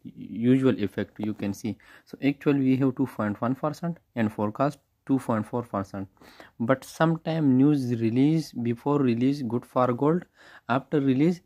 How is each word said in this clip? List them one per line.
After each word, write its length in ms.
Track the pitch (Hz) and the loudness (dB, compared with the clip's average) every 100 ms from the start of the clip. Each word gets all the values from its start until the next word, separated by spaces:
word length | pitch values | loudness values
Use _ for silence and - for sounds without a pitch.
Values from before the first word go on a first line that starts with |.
usual 760 | - - 95 101 120 131 131 107 | -20 -18 -12 -2 2 4 4 2
effect 380 | 101 - 101 - | -2 -4 -8 -6
you 160 | 107 | -8
can 180 | 104 104 | -4 -6
see. 240 | 101 113 98 - - | -6 -8 -8 -14 -20
So 120 | _ - | _ -4
actual 300 | 139 143 151 | -2 0 0
we 220 | 139 131 131 | 0 2 2
have 180 | 135 | 0
two 120 | 127 127 | 0 -4
point 340 | - 107 101 | -2 -4 -2
one 160 | 120 131 | -4 -4
percent 420 | 151 147 170 165 _ | -6 -6 -8 -8 _
and 180 | 120 110 | -4 -2
forecast 460 | - 104 - 139 - _ _ | -2 -4 -2 -2 -4 _ _
two 140 | - 135 | -2 -2
point 260 | 123 110 | 0 -2
four 200 | 107 123 | -2 -6
percent, 440 | 117 101 101 101 98 _ - - - - | -4 -6 -6 -8 -12 _ -20 -20 -20 -6
but 240 | 113 135 | -2 -2
sometime 720 | - - 165 165 165 160 143 127 | -4 0 0 0 -2 0 4 6
news 340 | 143 147 120 117 | 4 4 0 -2
release, 520 | 113 120 143 160 151 | 0 2 4 2 -2
before 480 | 127 117 117 143 147 | -4 -4 -2 0 2
release 420 | 131 117 131 143 | 2 2 0 0
good 240 | 123 120 - | -4 -4 -2
for 260 | 131 127 | 0 0
gold, 320 | 123 143 175 - _ - - - | 2 0 0 -4 _ -20 -16 -4
after 320 | 135 - 156 | -4 0 0
release 400 | 139 131 160 175 | 2 2 2 0